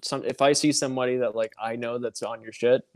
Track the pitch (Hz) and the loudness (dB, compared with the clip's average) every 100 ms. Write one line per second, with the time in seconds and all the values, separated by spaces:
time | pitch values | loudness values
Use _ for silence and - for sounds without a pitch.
0 | - 139 - 131 139 147 151 135 139 131 | -8 -6 -4 2 4 4 2 2 -2 -2
1 | 127 127 117 113 110 _ 113 117 120 120 | 0 0 0 -2 -4 _ -8 -6 -6 -4
2 | 120 - 107 113 110 - 117 131 - | -6 -6 -8 -8 -12 -2 4 4 2